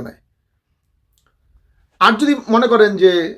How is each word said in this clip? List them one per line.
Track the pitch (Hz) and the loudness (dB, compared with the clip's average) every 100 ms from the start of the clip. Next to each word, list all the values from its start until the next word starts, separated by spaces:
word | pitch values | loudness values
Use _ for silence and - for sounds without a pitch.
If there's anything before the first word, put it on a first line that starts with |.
| 120 | -10
না। | - _ _ _ _ _ _ _ _ _ _ _ _ _ _ _ _ _ - 196 | -20 _ _ _ _ _ _ _ _ _ _ _ _ _ _ _ _ _ -2 0
আর | 214 | 0
যদি | 285 277 220 | -2 -4 -2
মনে | 226 247 | -2 2
করেন | 226 208 196 | 2 2 2
যে | 185 175 165 | 0 0 -4